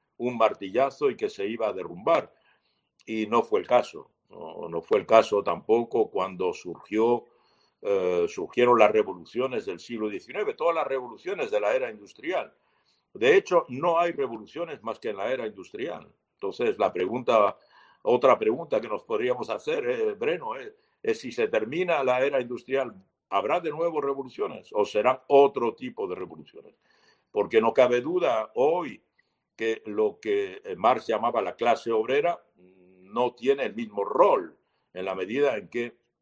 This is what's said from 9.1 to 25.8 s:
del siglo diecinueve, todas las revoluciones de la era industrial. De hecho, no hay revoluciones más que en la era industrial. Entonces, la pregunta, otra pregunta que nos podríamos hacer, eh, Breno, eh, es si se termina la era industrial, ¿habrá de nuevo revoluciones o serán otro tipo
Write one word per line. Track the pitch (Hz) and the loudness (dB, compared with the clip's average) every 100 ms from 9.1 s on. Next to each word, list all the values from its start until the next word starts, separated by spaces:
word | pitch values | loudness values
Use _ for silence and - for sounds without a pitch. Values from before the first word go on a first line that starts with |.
| 90 85 113 131 120 101 | -6 -10 -6 -4 -4 -6
del | 87 | -10
siglo | - 117 107 | -10 -6 -6
diecinueve, | 98 - 165 214 | -6 -10 -6 -6
todas | - 165 | -2 -2
las | 160 135 | 0 -2
revoluciones | 135 123 107 180 190 117 | -4 -6 -12 -10 -6 -2
de | 104 | 0
la | 104 127 | 0 0
era | 120 | -2
industrial. | 107 101 - 139 180 98 _ _ _ _ _ _ | -8 -18 -12 -6 -6 -6 _ _ _ _ _ _
De | - 117 185 | 0 6 6
hecho, | - 175 - | 6 2 2
no | 127 175 170 | -2 0 2
hay | 175 | 0
revoluciones | 139 127 113 101 147 170 139 | -2 -4 -6 -12 -10 -10 -8
más | 110 107 | -8 -6
que | 117 | -8
en | 101 | -6
la | 107 | -4
era | 127 110 | -4 -6
industrial. | 95 90 101 127 - - _ _ _ | -10 -16 -10 -8 -10 -16 _ _ _
Entonces, | 98 92 120 98 | -8 -2 -2 2
la | 98 | 0
pregunta, | 87 92 120 123 117 101 - _ _ _ _ | 0 -2 -2 4 4 4 0 _ _ _ _
otra | - 123 135 120 | 0 4 6 4
pregunta | 110 131 165 113 | 2 -2 -2 -4
que | 110 | -2
nos | 104 | -8
podríamos | - 107 123 123 104 | -6 -4 -2 -4 -4
hacer, | 104 - 165 123 | -6 -4 -2 -2
eh, | 123 110 | -2 -2
Breno, | 98 127 175 113 127 | -2 -4 -4 -6 -10
eh, | 117 - _ _ | -12 -18 _ _
es | 110 113 | -4 -4
si | 127 | -6
se | 117 110 | -2 0
termina | 110 110 160 180 156 127 | 0 -2 -4 0 0 2
la | 127 | 2
era | 139 135 | 2 0
industrial, | 123 120 - 135 127 98 _ _ _ | -4 -8 -4 -2 -2 -8 _ _ _
¿habrá | 98 104 170 | -2 0 -2
de | 165 | -2
nuevo | 151 170 160 | -4 -2 -2
revoluciones | 139 139 131 - 202 113 - | -2 -4 -8 -6 -6 -8 -6
o | 104 101 | -2 0
serán | 107 120 131 - | 2 2 0 4
otro | 139 139 - 120 | 8 8 4 -2
tipo | - | -4